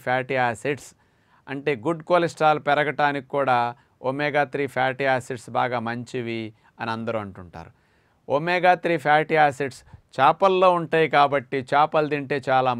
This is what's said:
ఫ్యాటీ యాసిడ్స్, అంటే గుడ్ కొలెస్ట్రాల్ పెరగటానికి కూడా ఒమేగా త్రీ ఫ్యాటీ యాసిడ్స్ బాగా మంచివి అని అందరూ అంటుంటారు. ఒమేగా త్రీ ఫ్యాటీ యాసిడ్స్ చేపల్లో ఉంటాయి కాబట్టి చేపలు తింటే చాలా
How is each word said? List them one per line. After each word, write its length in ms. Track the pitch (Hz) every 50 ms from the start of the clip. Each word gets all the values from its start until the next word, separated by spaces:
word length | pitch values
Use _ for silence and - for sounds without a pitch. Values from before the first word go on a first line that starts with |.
| -
ఫ్యాటీ 300 | 127 127 131 127 127 139 131
యాసిడ్స్, 480 | 123 120 113 110 - 139 147 - - - - _ _ _ _ _ _ _ _ _ _ - 139
అంటే 200 | 143 139 151 143 110 104
గుడ్ 180 | 156 170 160 160 -
కొలెస్ట్రాల్ 520 | 175 175 170 160 - - 156 156 151 151 131 151
పెరగటానికి 600 | 143 147 151 147 139 131 147 143 143 143 131 - -
కూడా 240 | 143 139 131 127 120 120 120 120 - _ _ _ _ - 127
ఒమేగా 340 | 131 139 147 147 135 147 143 131 -
త్రీ 100 | 139 143 131 -
ఫ్యాటీ 280 | 127 127 131 127 131 139 135
యాసిడ్స్ 380 | 131 127 113 - 131 117 - - 117 123
బాగా 200 | 127 123 123 120 113 117
మంచివి 500 | 117 120 120 - - 127 117 117 117 113 110 107 110 _ _ _ _ -
అని 100 | 117 113 113
అందరూ 220 | 113 113 117 113 110 104
అంటుంటారు. 460 | 98 92 98 90 87 82 80 82 95 - _ _ _ _ _ _ _ _ _ _ - 127
ఒమేగా 380 | 147 160 175 180 180 170 180 180 170 -
త్రీ 120 | 170 170 151 123
ఫ్యాటీ 280 | 147 147 156 156 - 160 156 151
యాసిడ్స్ 400 | 147 135 - 143 131 - - - - - - _ _ -
చేపల్లో 500 | - 131 147 160 - 196 190 190 185 185 185 180 170
ఉంటాయి 280 | 165 139 - 160 160 143 151 147
కాబట్టి 380 | 143 139 139 139 127 - - 139 127 -
చేపలు 380 | 143 143 151 151 - 156 151 143 147
తింటే 240 | 143 139 127 147 143 135 139
చాలా 220 | 131 131 127 127 123